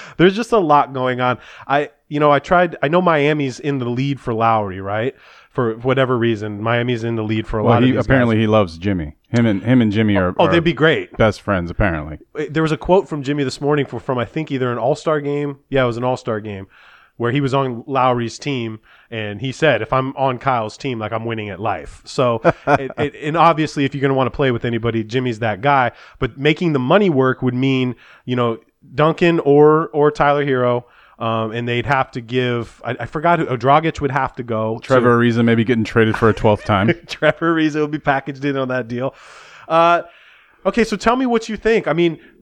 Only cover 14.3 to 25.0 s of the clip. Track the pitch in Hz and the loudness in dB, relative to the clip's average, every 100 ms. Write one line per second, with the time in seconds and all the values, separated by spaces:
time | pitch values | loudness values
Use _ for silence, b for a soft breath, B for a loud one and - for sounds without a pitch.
14.3 | 160 156 135 127 120 120 147 - 156 143 | -6 -6 -4 -4 -2 -2 -2 -2 -2 -2
15.3 | 143 147 139 - 135 123 117 127 123 - | -4 -6 -8 -4 0 0 -2 -4 -4 -4
16.3 | 107 107 98 95 b b b b - 117 | -6 -6 -12 -14 b b b b -6 -2
17.3 | 143 139 135 131 113 - 131 127 123 117 | -2 0 0 -2 -6 -6 0 0 0 -4
18.3 | - 147 131 113 107 b b b 113 104 | -8 -6 -6 -6 -10 b b b -10 -8
19.3 | 101 131 - 156 113 110 131 131 139 135 | -8 -8 0 2 2 0 -2 -2 -2 -2
20.3 | 123 139 123 110 - 139 113 107 113 117 | -2 -2 -2 -2 -6 -8 -6 -6 -6 -6
21.3 | 110 107 90 107 92 71 - - - 123 | -6 -8 -6 -6 -6 -10 -20 -10 -2 0
22.3 | 117 175 - - 139 131 - 147 107 147 | 2 0 -2 0 0 -2 -6 -6 -6 -4
23.3 | 151 160 156 151 - 139 143 139 131 123 | 2 2 2 -2 0 -2 0 0 0 0
24.3 | - 135 120 123 117 117 113 | 0 0 0 -2 -2 -2 -2